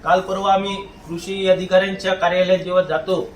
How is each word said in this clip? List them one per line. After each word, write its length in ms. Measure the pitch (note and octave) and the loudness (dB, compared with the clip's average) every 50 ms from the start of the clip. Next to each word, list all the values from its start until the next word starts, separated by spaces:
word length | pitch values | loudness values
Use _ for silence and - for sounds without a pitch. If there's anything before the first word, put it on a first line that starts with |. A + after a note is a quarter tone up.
| - | 2
काल 160 | D#3 F3 F#3+ | 2 2 2
परवा 340 | F#3+ F#3+ F#3+ F#3+ G3 G3 G3 | 2 -2 -6 -2 0 2 2
आम्ही 220 | G3 G3 G3 G3 G3 G3 - - - - | 2 0 -2 -6 -8 -10 -14 -18 -20 -14
कृषी 420 | D#3 E3+ E3+ - F#3+ G3 G3 F#3+ F#3 | -12 -10 -10 -8 -8 -6 -2 2 2
अधिकाऱ्यांच्या 640 | F#3 E3+ F#3 F3+ F#3 F#3 F#3+ G3 F#3+ F#3+ - F#3+ F#3 | 2 2 2 2 2 2 2 2 -4 -4 -2 -4 -2
कार्यालयात 460 | F#3 E3 F3 F3+ F#3 F#3 F3+ F#3 F3+ | 0 0 0 2 2 2 2 2 0
जेव्हा 220 | - F3+ F3+ F#3 | 0 0 0 0
जातो 480 | F3+ D3 D#3 D#3 D#3 F#3 F#3 D#3+ - - - | 2 2 -2 -4 -2 -2 -2 -2 -2 -6 -12